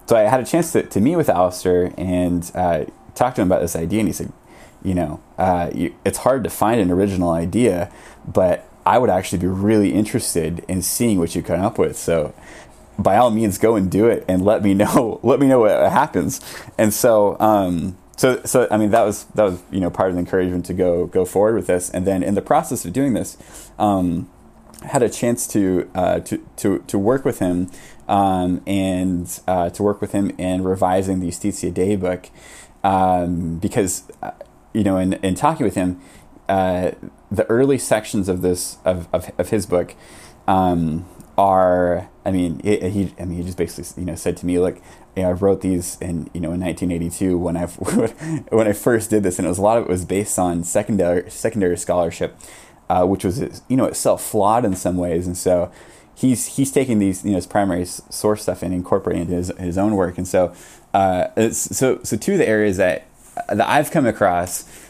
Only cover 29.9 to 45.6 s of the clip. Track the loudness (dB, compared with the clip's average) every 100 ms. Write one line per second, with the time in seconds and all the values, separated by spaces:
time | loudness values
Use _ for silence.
29.9 | -2 -4 -2 -2 -4 -4 -2 -2 0 2
30.9 | 2 0 -2 -4 -4 -6 -4 -4 -2 0
31.9 | 0 -2 -4 -8 -20 -20 -20 -20 -4 0
32.9 | 2 4 2 0 -2 -4 -4 -2 0 -2
33.9 | -4 -12 -14 -12 -12 -18 -20 _ -2 2
34.9 | 2 0 0 -2 0 0 0 -2 0 -2
35.9 | -4 -10 -20 -20 -12 -2 0 2 0 -2
36.9 | -4 -12 -18 -8 -4 0 2 2 2 0
37.9 | -2 -2 -4 -2 0 0 -2 -4 -6 -2
38.9 | -2 -2 -6 -4 -6 -2 -2 0 -2 -2
39.9 | -8 -20 -20 -20 -8 0 2 2 2 -2
40.9 | -4 -8 -18 -8 0 4 4 4 4 2
41.9 | 0 -6 -10 -4 -2 -2 -2 -2 0 0
42.9 | -2 -4 -6 -8 -6 -6 -4 -6 -6 -14
43.9 | -10 -8 -6 -6 -4 -2 0 0 -2 -12
44.9 | -20 -12 -4 -2 2 2 2